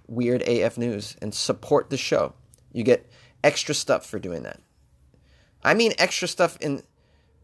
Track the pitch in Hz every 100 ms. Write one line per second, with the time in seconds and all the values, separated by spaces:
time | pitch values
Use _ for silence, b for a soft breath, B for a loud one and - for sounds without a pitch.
0 | - 113 120 123 - 120 110 120 120 101
1 | 101 - 104 - - 101 - 147 - 139
2 | - 131 71 - _ _ _ 117 110 120
3 | - b b b 151 165 - 147 - -
4 | - 104 95 82 55 - _ _ _ _
5 | _ _ _ _ _ _ - 196 226 -
6 | 180 - 175 - 170 - 151 139 - _
7 | _ _ _ _